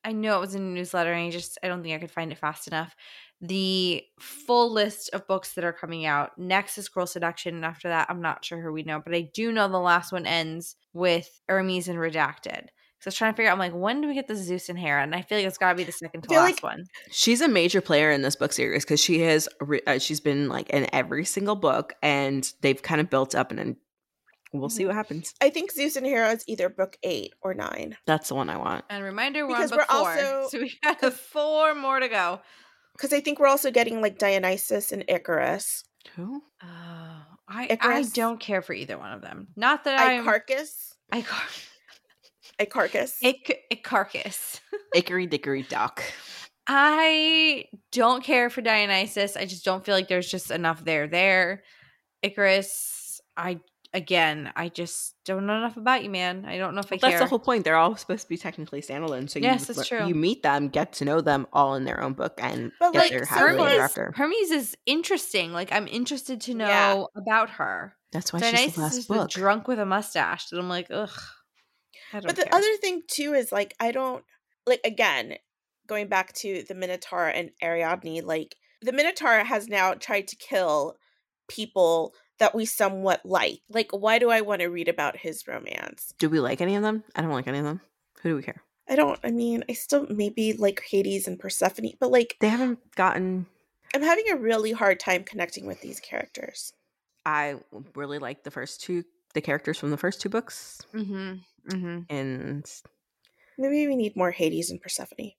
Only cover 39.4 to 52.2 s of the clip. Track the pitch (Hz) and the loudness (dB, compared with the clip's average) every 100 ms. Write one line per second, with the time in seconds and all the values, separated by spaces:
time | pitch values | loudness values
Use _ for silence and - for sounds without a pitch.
39.4 | 196 - 240 294 285 269 262 247 233 214 | -16 0 2 2 0 4 4 4 2 0
40.4 | - 262 302 - - _ _ 240 220 - | 0 -4 -4 -14 -18 _ _ -6 -4 -6
41.4 | - - - _ _ - _ _ _ _ | -8 -12 -18 _ _ -20 _ _ _ _
42.4 | - - 202 262 190 208 262 - 247 269 | -16 -6 -2 0 0 0 -2 0 0 0
43.4 | - - _ 220 - 226 196 - - - | -4 -4 _ -8 0 2 2 -6 -8 -8
44.4 | - - _ 415 - 175 180 180 180 147 | -10 -14 _ -12 0 0 2 -2 -2 -2
45.4 | 143 135 131 - 117 - - - - - | -2 -4 -2 -2 -2 -4 -10 -12 -16 -16
46.4 | - _ - 277 294 311 320 311 311 320 | -18 _ 2 6 6 6 4 4 4 6
47.4 | 311 277 - 202 _ 247 233 254 262 262 | 4 2 -6 -20 _ 4 4 4 2 2
48.4 | 240 254 226 214 202 190 202 208 202 196 | 4 0 2 2 4 2 0 0 -2 -2
49.4 | 190 180 196 185 202 190 185 180 175 185 | -8 -4 -2 -2 2 2 4 0 0 -8
50.4 | - 170 165 160 160 156 151 170 190 185 | -4 -2 0 -2 0 0 0 2 4 4
51.4 | 180 196 _ _ _ _ _ _ | 2 -2 _ _ _ _ _ _